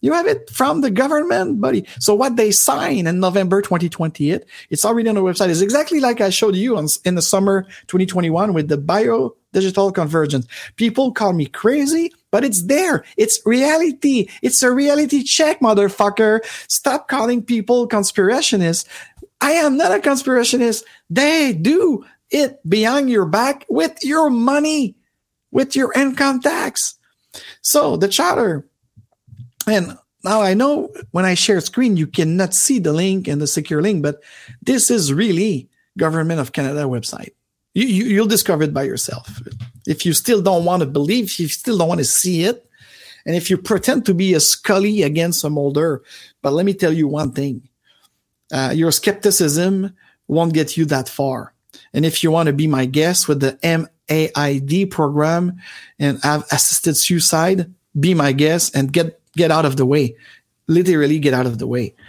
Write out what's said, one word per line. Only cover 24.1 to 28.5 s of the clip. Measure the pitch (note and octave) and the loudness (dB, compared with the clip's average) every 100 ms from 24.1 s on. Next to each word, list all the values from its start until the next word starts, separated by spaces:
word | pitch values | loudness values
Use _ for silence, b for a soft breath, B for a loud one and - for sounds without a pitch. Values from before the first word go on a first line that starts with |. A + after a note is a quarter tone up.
| D#4 D4+ | 2 2
money, | A#3+ A#3+ C#4+ D4+ D#4 A#3+ - _ _ _ _ _ | 2 2 2 0 0 -2 -6 _ _ _ _ _
with | - C4+ C4+ | -2 -2 -2
your | B3+ B3+ | 0 0
income | C#4 C4 C#4 C4 | 0 0 -2 0
tax. | C#4+ E4 - - - - _ _ B B B B | -2 -2 -6 -6 -8 -10 _ _ B B B B
So | - - D3+ D#3+ | 0 2 2 0
the | G3 | 0
charter, | - F4 - G#3+ | 0 0 0 0